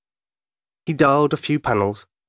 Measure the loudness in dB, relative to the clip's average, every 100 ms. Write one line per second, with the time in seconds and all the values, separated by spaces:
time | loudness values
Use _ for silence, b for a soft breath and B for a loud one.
0 | _ _ _ _ _ _ _ _ -6 2
1 | 2 4 2 -2 -4 -4 -2 0 -2 -4
2 | -12 _